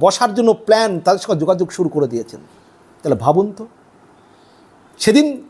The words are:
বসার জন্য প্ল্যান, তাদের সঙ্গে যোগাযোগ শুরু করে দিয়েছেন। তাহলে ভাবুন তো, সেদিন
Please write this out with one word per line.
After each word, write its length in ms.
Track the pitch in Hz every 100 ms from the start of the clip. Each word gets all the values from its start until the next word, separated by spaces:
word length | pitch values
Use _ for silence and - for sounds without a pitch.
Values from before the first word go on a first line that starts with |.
বসার 340 | 175 - 240
জন্য 180 | 202 226
প্ল্যান, 480 | 220 - 220 226 175
তাদের 180 | 175 196
সঙ্গে 220 | - 170
যোগাযোগ 300 | 160 185 180
শুরু 180 | - 170
করে 200 | 151 135
দিয়েছেন। 320 | 117 110 - - - _ _ _ _
তাহলে 160 | 151 123
ভাবুন 340 | 120 160 208
তো, 140 | 196 220 _ _ _ _ _ _ _ _ _ _ _ _ -
সেদিন 500 | - 262 302 262